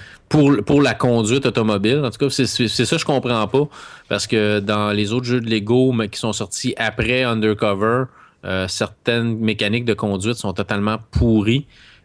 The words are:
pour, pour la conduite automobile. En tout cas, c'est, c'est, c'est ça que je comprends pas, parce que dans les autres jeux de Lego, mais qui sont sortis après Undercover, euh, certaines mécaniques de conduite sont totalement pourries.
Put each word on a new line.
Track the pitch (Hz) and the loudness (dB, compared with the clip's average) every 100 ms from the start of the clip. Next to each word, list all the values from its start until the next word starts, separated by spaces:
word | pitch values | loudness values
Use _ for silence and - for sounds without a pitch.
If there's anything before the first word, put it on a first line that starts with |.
| - - - | -16 -20 -2
pour, | 156 143 139 | 4 4 4
pour | 101 143 | 2 2
la | 135 | 4
conduite | 110 131 117 107 135 | 2 2 2 2 0
automobile. | 135 117 110 101 104 139 | 0 0 2 2 2 2
En | 135 | 0
tout | - | -2
cas, | 139 | -2
c'est, | - 120 | 0 -2
c'est, | - 117 | 0 -2
c'est | - 117 | 0 0
ça | 165 | 0
que | |
je | |
comprends | - 139 127 117 104 | 0 0 0 -2 0
pas, | 135 147 - - - - | 0 0 -6 -20 -16 -6
parce | 101 - | -4 0
que | 113 104 104 | 0 2 0
dans | 101 104 104 | 0 0 0
les | 104 101 | 0 0
autres | 120 123 | -2 -2
jeux | 123 | -2
de | 113 | 0
Lego, | 110 104 123 131 | -2 2 2 4
mais | 120 107 | 2 -4
qui | - | -4
sont | 117 | -4
sortis | 104 107 - 127 - | -4 -6 -6 -4 -2
après | 110 107 110 127 | -4 -2 -2 0
Undercover, | 127 113 107 104 110 98 110 120 127 - - _ 95 | 0 0 0 2 0 0 0 0 -2 -8 -20 _ -6
euh, | 92 92 | -4 -4
certaines | - 104 - - 117 117 113 | -4 -6 -4 -2 0 0 -2
mécaniques | 110 107 104 117 | -2 0 0 0
de | 120 | 0
conduite | 101 107 98 107 120 | -2 -2 -2 -2 -4
sont | 104 | -4
totalement | 92 101 104 104 110 - | -4 -4 -2 -2 -4 -4
pourries. | - 117 110 101 139 143 - - - | 0 4 4 4 0 -2 -16 -20 -20